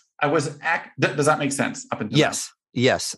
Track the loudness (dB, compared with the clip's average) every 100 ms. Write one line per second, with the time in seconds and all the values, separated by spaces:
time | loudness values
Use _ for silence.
0 | _ -4 0 0 -2 -6 -4 -4 -6 -2
1 | -2 2 2 2 0 -2 -4 -6 -10 -8
2 | 0 2 2 0 -8 -14 _ 2 2 2
3 | -2